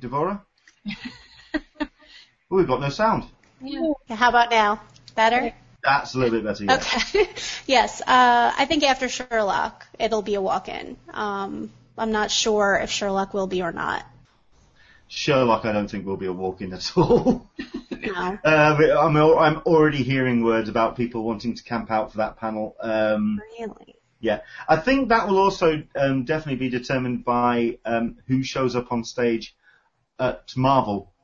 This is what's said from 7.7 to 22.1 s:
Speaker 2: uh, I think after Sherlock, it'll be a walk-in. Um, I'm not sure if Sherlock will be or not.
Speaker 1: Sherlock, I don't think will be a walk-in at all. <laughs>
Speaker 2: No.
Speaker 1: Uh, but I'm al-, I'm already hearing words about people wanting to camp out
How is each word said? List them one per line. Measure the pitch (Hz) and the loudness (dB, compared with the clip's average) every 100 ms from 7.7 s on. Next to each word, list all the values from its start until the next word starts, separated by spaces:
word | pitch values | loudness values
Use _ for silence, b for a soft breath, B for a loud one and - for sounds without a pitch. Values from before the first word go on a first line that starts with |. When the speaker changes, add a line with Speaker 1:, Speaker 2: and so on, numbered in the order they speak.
| 254 214 - | 2 2 -2
Speaker 2:
uh, | - 254 247 240 240 - | 2 6 6 6 4 2
I | |
think | 277 320 | 0 2
after | 285 262 254 | 2 0 -2
Sherlock, | - 254 226 208 180 - - - - | -6 -4 -2 0 0 -4 -8 -16 -4
it'll | 220 220 | -2 -2
be | 202 | -2
a | 202 | -2
walk-in. | 190 190 - - - 254 - | -2 -2 -6 -12 -12 -16 -14
Um, | - 214 196 196 220 220 - _ - | -8 -6 -6 -8 -8 -12 -16 _ -8
I'm | 220 | -4
not | 214 208 | -2 -2
sure | - 233 214 202 196 | -2 0 2 4 2
if | - | 0
Sherlock | - 202 190 190 | -4 -2 -2 -4
will | 202 190 | -4 -4
be | 185 | -4
or | 175 | -4
not. | - - - - - _ _ _ _ _ _ b b b | -4 -4 -6 -8 -20 _ _ _ _ _ _ b b b
Speaker 1:
Sherlock, | - - 139 123 110 117 | -6 0 2 4 2 0
I | |
don't | 104 101 | -2 -2
think | 104 92 | -6 -8
will | 95 | -6
be | |
a | 95 | -6
walk-in | 90 92 92 98 | -6 -6 -6 -10
at | 90 - - | -10 -4 0
all. | - 240 254 247 - | 4 4 2 0 -4
<laughs> | - - - - - | -16 -14 -14 -14 -10
Speaker 2:
No. | - 185 180 202 | -8 -6 -6 -2
Speaker 1:
Uh, | 156 156 151 147 | 2 4 6 6
but | 151 147 | 4 4
I'm | 156 151 | 4 4
al-, | 156 160 | 6 6
I'm | 156 156 - | 4 2 2
already | 165 151 143 | 4 4 2
hearing | 123 135 127 120 | 0 0 0 2
words | 113 113 107 | 2 2 0
about | 110 113 113 | 0 0 0
people | 120 113 | -4 -4
wanting | 110 107 120 107 | -4 -4 -6 -8
to | |
camp | - 120 110 | -8 -8 -4
out | 110 107 | -4 -2